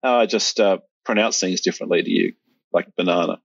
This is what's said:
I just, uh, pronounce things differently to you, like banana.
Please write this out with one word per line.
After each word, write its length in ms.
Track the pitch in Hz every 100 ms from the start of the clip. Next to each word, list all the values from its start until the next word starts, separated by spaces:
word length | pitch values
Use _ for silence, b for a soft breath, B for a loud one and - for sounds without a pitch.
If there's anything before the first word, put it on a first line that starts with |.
I 240 | 131 123 110
just, 340 | 110 - -
uh, 180 | 101 92 _ _
pronounce 360 | - 107 110 -
things 200 | 92 92
differently 420 | - - - 85
to 80 | -
you, 240 | 87 90 - _ _ _
like 220 | 87 - -
banana. 440 | 90 87 85 92